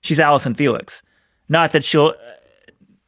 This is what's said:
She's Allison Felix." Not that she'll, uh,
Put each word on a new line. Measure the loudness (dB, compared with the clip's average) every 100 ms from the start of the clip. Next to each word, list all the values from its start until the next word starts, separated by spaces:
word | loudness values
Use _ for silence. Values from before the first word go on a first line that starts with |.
She's | -4 0
Allison | 2 2 0
Felix." | -2 -2 -2 -6 -16 -20 _ _ _ -4
Not | 0 0
that | 0
she'll, | 0 2 2
uh, | 0 -12 -20 _ _ _ _ _ _